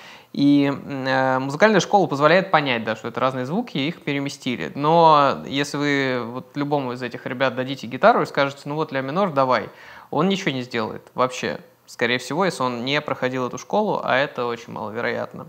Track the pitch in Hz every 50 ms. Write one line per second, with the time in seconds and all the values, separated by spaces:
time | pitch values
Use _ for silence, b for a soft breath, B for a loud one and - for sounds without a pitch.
0 | B B B B B B - - 143 143 143 143 139 139 135 - - - 139 135
1 | 131 135 131 131 131 131 131 131 135 139 143 151 202 220 214 180 - - - 202
2 | 170 - 147 135 151 151 170 190 180 - - 151 143 135 120 113 110 110 110 -
3 | - 117 - 117 127 131 131 127 127 131 170 226 247 - - 143 135 165 - -
4 | - 147 143 143 139 135 - - - 131 120 - 80 71 - 139 147 156 165 170
5 | 165 160 151 147 139 131 92 78 80 - 135 143 143 - - 143 147 147 143 139
6 | 135 131 127 120 117 117 123 127 - - - 143 143 143 147 143 131 123 123 123
7 | 127 117 - - - 131 127 127 135 131 120 127 127 131 139 - 113 110 131 123
8 | - 226 240 202 151 - - 147 139 139 135 - - 147 147 156 156 - 131 135
9 | 131 135 151 190 208 175 139 139 135 127 123 107 98 - B B B B B B
10 | B B - 143 165 196 196 190 - 165 135 127 120 123 - 117 107 - - -
11 | - - - - 127 127 - - - 85 - - - - _ _ _ - - -
12 | 123 117 123 127 - - 139 175 196 175 - - 127 123 120 117 120 135 143 147
13 | 147 - 135 - 127 127 131 131 127 120 127 127 - - 190 208 214 190 151 -
14 | - - 123 131 143 147 - 131 120 120 117 117 - 113 113 - 110 104 107 117
15 | 120 120 113 113 117 - - 143 143